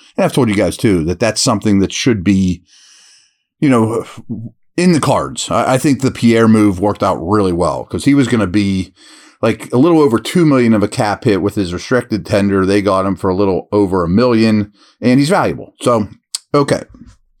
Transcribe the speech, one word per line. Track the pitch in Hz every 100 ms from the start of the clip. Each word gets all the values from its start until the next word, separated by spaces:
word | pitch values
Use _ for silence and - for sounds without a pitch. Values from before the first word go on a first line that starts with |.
| _ -
and |
I've | 180
told | 143 117
you |
guys | 101 92 -
too, | 117 87 78
that | 90
that's | 113 -
something | - 95 110 98
that | 92
should | - 131 110
be, | 90 95 92 87 _ _ _ _ _ _ _ _ _ _
you | 147
know, | 120 110 113 - - - 110 117 - _ -
in | 180
the | 160
cards. | 143 104 67 - -
I, | 117 117
I | 131
think | 156 131
the | 131
Pierre | - 117 113 113
move | 110 104 87
worked | 101 98
out | 101 87
really | 82 104 95
well | 85 82 - -
'cause | 90 135
he |
was | 143 120
gonna | 117 98
be, | 104 98 95 95 _ - - - _
like, | 117 110 -
a | 123
little | 165 160
over | 139 113
two | - 180 160
million | 131 117 107
of |
a | 101
cap | - 107 98
hit | 113 95
with | 98 104
his | 90
restricted | 87 - 123 120 104 85
tender. | 104 101 98
They | 92 101
got | 98 95 98
him | 95
for | 98
a | 92
little | 98 90 -
over | 104 98 92
a | 85
million, | 98 127 113 113 107 104 _ _ _
and | 123 131
he's | 143
valuable. | 190 113 69 - -
So, | 123 113 101 - _ - _
okay. | 143 139 127 - - - _ _ _